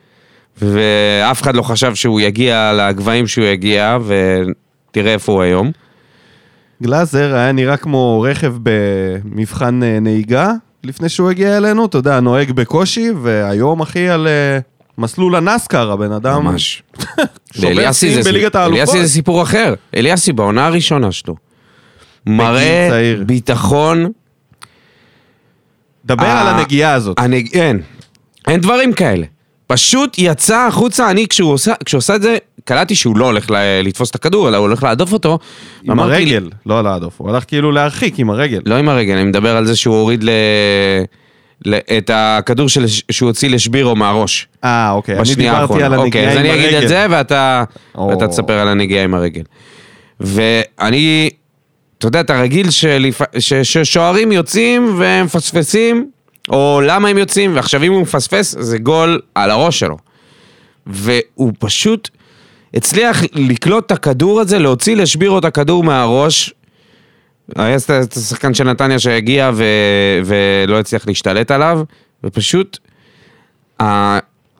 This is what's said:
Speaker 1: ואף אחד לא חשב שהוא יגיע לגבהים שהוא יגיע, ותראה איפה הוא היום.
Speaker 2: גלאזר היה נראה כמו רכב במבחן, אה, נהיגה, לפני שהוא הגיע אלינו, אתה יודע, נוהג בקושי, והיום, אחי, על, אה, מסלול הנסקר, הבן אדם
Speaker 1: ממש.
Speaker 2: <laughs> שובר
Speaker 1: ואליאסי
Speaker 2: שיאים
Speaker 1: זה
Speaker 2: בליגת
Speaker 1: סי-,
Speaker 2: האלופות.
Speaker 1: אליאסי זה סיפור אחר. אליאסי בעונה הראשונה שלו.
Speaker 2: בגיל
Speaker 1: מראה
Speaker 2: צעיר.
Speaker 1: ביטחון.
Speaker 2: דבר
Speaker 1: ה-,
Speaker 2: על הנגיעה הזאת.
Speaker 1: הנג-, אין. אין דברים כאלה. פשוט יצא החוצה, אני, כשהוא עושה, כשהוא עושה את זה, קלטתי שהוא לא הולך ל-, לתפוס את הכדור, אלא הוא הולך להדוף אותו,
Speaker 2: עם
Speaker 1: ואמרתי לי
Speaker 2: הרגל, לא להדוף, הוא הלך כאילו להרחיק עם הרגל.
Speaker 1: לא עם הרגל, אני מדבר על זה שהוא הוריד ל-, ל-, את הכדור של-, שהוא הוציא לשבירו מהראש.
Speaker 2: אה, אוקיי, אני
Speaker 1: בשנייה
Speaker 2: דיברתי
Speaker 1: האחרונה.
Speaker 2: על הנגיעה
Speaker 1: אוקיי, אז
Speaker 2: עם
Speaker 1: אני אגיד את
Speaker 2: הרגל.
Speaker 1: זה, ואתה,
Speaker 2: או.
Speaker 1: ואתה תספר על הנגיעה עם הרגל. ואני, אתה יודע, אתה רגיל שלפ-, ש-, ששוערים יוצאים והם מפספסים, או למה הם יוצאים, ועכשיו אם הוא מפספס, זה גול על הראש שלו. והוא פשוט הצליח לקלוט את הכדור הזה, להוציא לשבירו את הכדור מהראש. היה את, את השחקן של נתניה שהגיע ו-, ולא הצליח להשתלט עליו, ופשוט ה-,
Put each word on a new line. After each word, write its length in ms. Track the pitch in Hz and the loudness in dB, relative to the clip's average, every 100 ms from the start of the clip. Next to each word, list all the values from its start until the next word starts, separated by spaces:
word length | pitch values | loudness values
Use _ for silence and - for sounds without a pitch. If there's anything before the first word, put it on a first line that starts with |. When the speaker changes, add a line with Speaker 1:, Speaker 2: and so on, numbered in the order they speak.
| _ _ _ _ _ - | _ _ _ _ _ -6
Speaker 1:
ואף 800 | 104 101 107 104 104 104 107 131 | -2 2 2 2 2 2 0 0
אחד 140 | 139 120 | 0 0
לא 60 | |
חשב 320 | 117 110 131 | 0 0 -2
שהוא 260 | 104 123 107 | 0 0 0
יגיע 520 | 104 104 123 113 107 | 0 0 0 2 2
לגבהים 540 | 104 101 98 101 117 110 | 2 0 -2 -2 0 0
שהוא 180 | - | 0
יגיע, 540 | 107 98 101 104 107 120 110 | 0 0 0 0 0 0 0
ותראה 1040 | 98 95 92 92 - _ _ _ 110 104 | 0 0 0 -2 -6 _ _ _ -2 0
איפה 200 | 107 - | -2 0
הוא 100 | 98 | 2
היום. 280 | 90 90 120 - _ _ _ _ _ _ _ _ _ - | 2 2 -2 -6 _ _ _ _ _ _ _ _ _ -8
Speaker 2:
גלאזר 520 | 120 147 170 135 143 | -2 -2 0 0 0
היה 180 | 131 127 | 0 0
נראה 240 | 131 131 143 | 0 0 -2
כמו 440 | 160 135 123 113 | -2 0 2 2
רכב 340 | 123 143 147 120 | 0 -2 -4 -2
במבחן, 1200 | 113 107 101 98 95 95 104 104 107 - 123 123 | 0 0 0 -2 -4 -6 -8 -6 -6 -4 -2 0
אה, 180 | 117 110 | 0 0
נהיגה, 520 | 110 110 107 123 185 226 _ _ | 0 -2 0 0 0 -4 _ _
לפני 240 | 127 135 165 | -16 -8 -6
שהוא 220 | - 185 | 0 0
הגיע 260 | 180 196 208 | 2 0 2
אלינו, 300 | 208 214 226 | 0 0 0
אתה 120 | 139 | 0
יודע, 220 | 135 135 | 0 2
נוהג 320 | 123 127 143 | 2 2 0
בקושי, 580 | 127 117 151 185 233 233 190 | -2 0 0 0 -2 -2 -2
והיום, 580 | 120 107 101 101 135 165 | -2 -2 -2 0 0 -2
אחי, 280 | 156 180 180 | -4 -4 -2
על, 180 | 165 156 | 0 0
אה, 320 | 147 143 135 127 _ _ - | 0 0 -2 -6 _ _ -8
מסלול 380 | 113 - 185 175 | -6 -2 0 2
הנסקר, 540 | 170 226 - 143 110 | 0 -2 -2 -2 0
הבן 220 | 101 104 | -2 -4
אדם 320 | 107 127 143 | -2 -2 0
Speaker 1:
ממש. 380 | 170 175 - - _ - | -2 -2 -4 -8 _ -14
Speaker 2:
<laughs> 560 | - - 285 - _ | -8 -4 -4 -6 _
שובר 140 | - 90 | -4 0
Speaker 1:
ואליאסי 400 | 90 120 131 170 | 2 0 0 2
Speaker 2:
שיאים 140 | 127 | 2
Speaker 1:
זה 80 | - | 2
Speaker 2:
בליגת 220 | 202 208 | 0 0
Speaker 1:
סי-, 60 | 202 | 0
Speaker 2:
האלופות. 300 | 170 165 185 | 0 2 2
Speaker 1:
אליאסי 120 | 285 170 | 2 2
זה 60 | |
סיפור 300 | 147 156 175 | 0 0 0
אחר. 320 | 160 214 214 98 - 98 | 0 0 0 -4 -6 -2
אליאסי 360 | 131 180 185 | 0 0 0
בעונה 340 | 117 101 113 151 | 0 0 2 2
הראשונה 460 | 170 147 147 107 | 0 0 0 0
שלו. 220 | 85 - 78 _ _ _ _ _ _ _ _ - | -4 -10 -14 _ _ _ _ _ _ _ _ -2
Speaker 2:
בגיל 100 | 110 | 0
Speaker 1:
מראה 500 | 113 123 151 170 175 | 2 2 2 2 2
Speaker 2:
צעיר. 340 | 117 117 107 98 | 2 0 0 0
Speaker 1:
ביטחון. 840 | 127 117 117 101 143 156 165 170 226 _ _ _ - - _ _ _ _ _ _ _ _ _ _ _ _ _ | -2 0 -2 0 2 2 0 -2 -6 _ _ _ -20 -20 _ _ _ _ _ _ _ _ _ _ _ _ _
Speaker 2:
דבר 200 | 120 120 | -4 0
Speaker 1:
ה-, 160 | 117 117 | 0 0
Speaker 2:
על 180 | 117 113 | 2 0
הנגיעה 340 | - 143 156 | 0 0 2
הזאת. 260 | 135 104 92 | 0 -2 -2
Speaker 1:
הנג-, 340 | 123 127 117 | 0 0 0
אין. 280 | 180 165 104 78 - - _ _ _ - | 0 0 0 -6 -20 -20 _ _ _ -2
אין 120 | 180 | 0
דברים 320 | 180 247 262 | 2 2 0
כאלה. 340 | - 156 92 78 _ _ _ - | 2 0 0 -4 _ _ _ -4
פשוט 460 | 127 - 254 285 - | 0 2 0 0 0
יצא 480 | 180 151 - 220 247 | 0 0 0 0 0
החוצה, 440 | 190 240 - 233 | 0 0 0 0
אני, 160 | 185 220 | 0 0
כשהוא 240 | - 165 | 0 0
עושה, 200 | 139 208 226 | 2 0 -4
כשהוא 140 | - 139 | -2 -2
עושה 160 | - 208 | 0 0
את 60 | |
זה, 140 | 214 220 - - | 0 -2 -6 -14
קלטתי 300 | - 143 180 | -2 0 0
שהוא 220 | 214 120 107 | 0 2 2
לא 80 | |
הולך 260 | 127 107 101 | 2 0 0
ל-, 40 | 101 101 95 | 0 0 0
לתפוס 260 | 95 - 123 | -2 -4 -6
את 40 | |
הכדור, 340 | - 160 202 151 | -4 -2 0 2
אלא 80 | 104 | 2
הוא 100 | 104 | 2
הולך 160 | 117 | 0
להדוף 300 | 127 113 180 | 0 0 0
אותו, 260 | 214 160 - - - - - | 0 0 -2 -6 -20 -20 -12
Speaker 2:
עם 60 | - | -2
Speaker 1:
ואמרתי 360 | 110 - 160 | 0 2 2
לי 100 | 165 | 2
Speaker 2:
הרגל, 160 | 113 87 98 104 | 0 -4 -10 -2
לא 180 | 110 | 0
להדוף, 300 | 104 92 85 - | 0 -2 -6 -10
הוא 120 | 95 | -4
הלך 140 | 123 - | -4 -2
כאילו 240 | 147 147 | -2 0
להרחיק 460 | 143 143 - 233 - | 0 0 -2 -4 -2
עם 120 | 113 | -2
הרגל. 300 | 104 147 104 - | 0 -2 -2 0
Speaker 1:
לא 80 | |
עם 140 | 120 147 | 0 2
הרגל, 260 | 127 101 | 2 2
אני 100 | 95 | 2
מדבר 320 | 98 98 110 113 | 2 2 2 2
על 100 | 110 | 2
זה 100 | 117 | 0
שהוא 180 | 120 110 | 2 2
הוריד 260 | 110 117 | 2 0
ל-, 60 | 110 110 107 104 104 101 98 95 92 _ _ _ _ _ 98 | 0 2 2 2 2 2 0 0 -4 _ _ _ _ _ -2
ל-, 80 | 104 - 110 | -2 0 -2
את 120 | 101 | 0
הכדור 540 | 110 110 107 101 120 143 | 0 2 0 0 0 2
של-, 160 | 139 117 101 - | 2 0 -2 -4
שהוא 160 | - 123 | -2 0
הוציא 220 | 110 143 | 0 0
לשבירו 460 | 123 104 131 127 110 | 0 0 0 2 2
מהראש. 520 | 104 104 104 - - - | 2 2 0 -4 -8 -6
Speaker 2:
אה, 260 | 127 117 110 | -2 0 0
אוקיי, 240 | 101 107 | -2 -2
אני 80 | 98 | -2
Speaker 1:
בשנייה 300 | 113 135 120 | 0 0 2
Speaker 2:
דיברתי 100 | 117 | 2
Speaker 1:
האחרונה. 240 | 143 101 139 | 0 0 2
Speaker 2:
על 80 | |
הנגיעה 120 | 131 127 | 2 0
Speaker 1:
אוקיי, 260 | 110 107 | 2 2
אז 140 | 143 151 | 2 2
Speaker 2:
עם 60 | |
Speaker 1:
אני 20 | |
אגיד 140 | 156 156 | 2 2
את 60 | |
Speaker 2:
הרגל. 140 | 151 120 | 2 2
Speaker 1:
זה, 180 | 180 208 | 2 2
ואתה, 540 | 165 127 139 131 127 120 - _ | 0 0 0 2 0 -2 -8 _
Speaker 2:
או. 140 | - 98 | -6 -2
Speaker 1:
ואתה 200 | 95 107 | 0 -2
תספר 300 | 87 - 107 | -2 0 0
על 100 | 104 | 2
הנגיעה 360 | 101 98 98 | 0 0 0
עם 100 | 95 | 0
הרגל. 280 | 90 87 80 80 _ - - - - _ - | 0 -2 -6 -14 _ -20 -20 -20 -20 _ -10
ואני, 1120 | 95 101 113 113 - - 104 131 156 156 156 - _ _ _ _ _ - | -4 0 2 0 -2 -4 0 2 2 2 -2 -6 _ _ _ _ _ -6
אתה 80 | 120 | -2
יודע, 140 | 160 | 0
אתה 200 | 165 131 | 0 0
רגיל 260 | 123 160 185 | 2 2 0
שלפ-, 720 | - 156 139 131 120 147 123 | 2 2 2 0 -2 -4 -2
ש-, 160 | - | 0
ששוערים 800 | 135 127 160 156 175 170 190 226 | 0 2 0 2 2 2 2 2
יוצאים 640 | 190 160 208 233 247 240 185 | 0 0 0 2 2 2 0
והם 260 | 185 185 | 0 2
מפספסים, 840 | 180 175 - 175 151 214 233 233 285 _ _ _ - | 0 -2 -2 -2 0 2 2 0 -4 _ _ _ -2
או 320 | 139 143 143 | 0 2 4
למה 240 | 139 190 208 | 2 2 2
הם 100 | 196 | 2
יוצאים, 360 | 196 202 202 147 | 0 0 0 0
ועכשיו 260 | 117 139 | 0 0
אם 100 | 170 | 2
הוא 100 | 190 | 0
מפספס, 520 | 175 147 - 190 196 - | 0 -2 -2 -2 -2 -4
זה 200 | 117 113 | -6 -2
גול 420 | 117 160 165 165 - | 0 2 2 -2 -4
על 160 | - 101 | -2 0
הראש 280 | 110 165 - | 2 2 0
שלו. 180 | 90 76 _ _ _ _ - _ _ _ - | -4 -6 _ _ _ _ -20 _ _ _ -14
והוא 640 | 98 107 123 - - 127 107 | -6 -2 -2 -2 -2 -2 -2
פשוט 500 | 104 - 220 220 - _ _ _ _ _ - | -4 -2 0 -2 -6 _ _ _ _ _ -8
הצליח 480 | - - 175 233 180 170 | -6 -2 0 0 0 -2
לקלוט 540 | 151 131 120 165 220 - | -2 -2 0 0 0 0
את 40 | |
הכדור 480 | 185 147 127 175 214 | -2 0 0 2 2
הזה, 180 | 196 202 | 2 2
להוציא 380 | 143 123 208 220 | 2 2 0 2
לשבירו 420 | 165 156 196 190 | 0 0 0 2
את 60 | |
הכדור 400 | 165 - 143 175 | 0 0 0 2
מהראש. 680 | 160 135 117 123 151 156 - - _ _ _ _ _ _ _ _ - - | 2 2 2 2 2 0 -4 -10 _ _ _ _ _ _ _ _ -12 -4
היה 200 | 110 135 | 0 0
את, 140 | - | 0
את 220 | 139 123 127 | -2 -2 -6
השחקן 380 | 107 120 135 | -8 -4 -2
של 100 | 120 | 0
נתניה 340 | 127 123 135 131 | 0 0 0 0
שהגיע 520 | 120 113 110 139 131 | 0 0 0 2 2
ו-, 100 | 110 110 107 104 101 98 92 | 2 2 2 2 2 2 0
ולא 540 | 92 104 98 98 95 107 | 0 0 2 0 0 0
הצליח 280 | 104 113 110 | 0 -4 -4
להשתלט 440 | 98 101 98 117 | -4 -2 -2 0
עליו, 300 | 139 156 165 156 _ _ _ | 0 0 0 -4 _ _ _
ופשוט 540 | - 113 104 175 190 - _ _ _ _ _ _ _ _ _ - | -8 -4 -2 -2 -2 -8 _ _ _ _ _ _ _ _ _ -4
ה-, 360 | 107 101 101 101 - _ _ | 0 2 0 -2 -6 _ _